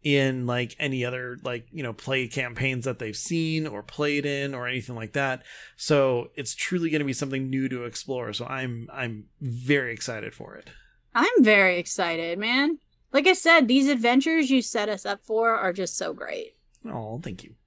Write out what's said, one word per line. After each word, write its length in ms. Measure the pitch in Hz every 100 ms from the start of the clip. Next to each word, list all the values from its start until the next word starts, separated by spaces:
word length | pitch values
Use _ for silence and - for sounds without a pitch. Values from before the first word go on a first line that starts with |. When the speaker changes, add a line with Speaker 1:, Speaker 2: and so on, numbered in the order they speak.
Speaker 1:
in, 420 | 147 139 135 131 123
like, 300 | 123 123 -
any 260 | 147 131
other, 360 | 123 127 123 123
like, 240 | 135 120 117
you 100 | 165
know, 120 | 127
play 340 | 113 - 135 123
campaigns 580 | 135 123 117 131 127 127
that 140 | 120
they've 180 | 110 104
seen 480 | - 170 160 160 156
or 160 | 104
played 460 | - - 147 147 143
in 260 | 139 139
or 140 | 131 123
anything 260 | 127 110 117
like 180 | 110
that. 280 | 143 135 131 - - - _
So 520 | - 147 135 120 117 -
it's 180 | 131
truly 380 | - - 180 165
gonna 140 | 151 143
be 60 |
something 360 | 127 139 135 131
new 200 | 135 131
to 160 | 127 120
explore. 480 | - - 127 117
So 120 | 107 120
I'm, 420 | 135 131 117 117
I'm 360 | 135 123 110 - _
very 500 | 135 120 123 143 123
excited 420 | 113 - 113 107 -
for 180 | - -
it. 120 | - - _ _ _ 233
Speaker 2:
I'm 280 | 359 480
very 360 | 220 208 190 175
excited, 580 | 175 - 170 165 165 180
man. 400 | 220 254 294 311 _ _ _
Like 140 | 269 294
I 60 |
said, 360 | 359 330 330 240
these 180 | 262 269
adventures 640 | 269 233 254 320 320 262
you 100 | 262
set 280 | - 226 208
us 160 | 202 202
up 180 | 202
for 280 | - 220 226 220
are 160 | 196
just 240 | 185 180 -
so 160 | 170
great. 460 | 156 - - - _ _ _ 233
Speaker 1:
Oh, 360 | 131 110 120
thank 220 | 147 92 -
you. 80 | -